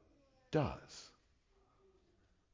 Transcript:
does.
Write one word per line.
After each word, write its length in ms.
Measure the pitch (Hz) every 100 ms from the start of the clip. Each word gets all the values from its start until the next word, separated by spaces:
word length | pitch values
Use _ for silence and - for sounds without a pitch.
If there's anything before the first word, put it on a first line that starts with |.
| - - - - -
does. 600 | 156 110 - - - - - - _ _ - - - 381 - - - - _ _